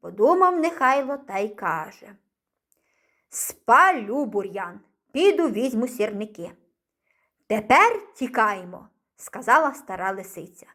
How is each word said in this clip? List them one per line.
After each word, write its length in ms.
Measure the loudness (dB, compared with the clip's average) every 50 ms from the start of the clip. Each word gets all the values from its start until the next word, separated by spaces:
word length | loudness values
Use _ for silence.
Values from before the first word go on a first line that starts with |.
Подумав 600 | -16 -16 0 4 4 4 6 6 4 2 2 0
Нехайло 560 | -2 -2 -2 0 0 2 2 2 -2 -4 -8
та 220 | -10 -10 -8 -6 -6
й 100 | -6 -6
каже: 680 | -8 -6 -6 -4 -4 -4 -6 -10 -16 _ -20 -20 -20 _ _ _ _ _ _ _ _ _ _ _ _ _ _ _ _ _ _ _ _ _ _ _
«Спалю 960 | -12 -10 -10 -10 -12 _ _ 4 6 6 6 6 4 0 -4 -6 -4 -4 -4
бур'ян, 560 | -4 -4 -6 -6 -6 -10 -10 -12 -12 -14 -18 _ _ _ _ _ _ _
піду 360 | 2 2 4 4 4 0 0
візьму 400 | 0 -2 -2 -2 -2 -2 -4 -4
сірники». 640 | -2 -4 -4 -4 -4 -8 -10 -10 -12 -14 -16 -16 -16 _ _ _ _ _ _ _ _ _ _ _ _ _ _ _ _ _ _
«Тепер 640 | _ -4 -4 2 4 6 6 6 4 2 -2 -10 -12 _
тікаємо», — 720 | -10 -10 -6 0 0 0 0 0 -6 -10 -16 -18 -18 -20 _ _ _ _ _ _
сказала 580 | _ -20 -16 -16 -10 0 2 2 4 4 0 -4
стара 380 | -6 -14 -14 -10 -6 -6 -6 -6
лисиця. 540 | -6 -12 -14 -14 -16 -16 -16 _ -20 -20 _ _